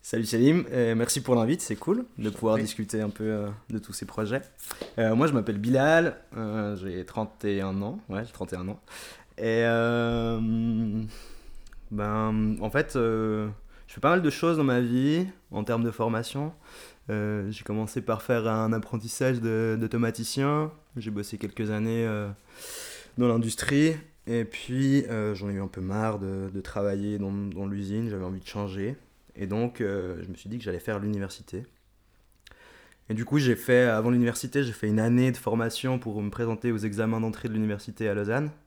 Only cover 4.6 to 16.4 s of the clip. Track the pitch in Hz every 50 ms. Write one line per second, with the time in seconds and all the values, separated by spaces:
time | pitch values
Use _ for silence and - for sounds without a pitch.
4.6 | - - - - - - - - 113 110 110 117 147 160 139 123 101 117 107 101
5.6 | 104 117 127 131 135 151 160 165 170 160 - - - - - - 113 107 107 110
6.6 | 104 104 104 95 92 98 87 90 87 - - - 110 104 - - - 104 101 98
7.6 | 98 95 95 98 101 107 147 214 - - 95 98 117 113 - - 104 92 95 90
8.6 | 90 95 104 - _ - - - - - - - - _ - - 110 113 113 113
9.6 | 117 117 117 117 117 117 120 120 117 117 117 117 113 117 113 110 113 113 113 113
10.6 | 113 117 113 110 113 107 104 110 107 107 - - - - - - - - - -
11.6 | - - - - - - 104 104 104 104 107 107 110 110 110 107 107 107 107 -
12.6 | 104 107 - 139 156 - - 131 117 113 113 110 110 110 107 107 107 107 107 -
13.6 | - - - - - - - - - 147 170 185 175 151 - - - 170 170 156
14.6 | 147 135 127 123 123 117 120 127 131 143 151 170 185 190 185 - _ _ - 101
15.6 | 107 104 120 117 117 117 110 - 113 117 113 110 117 - - 139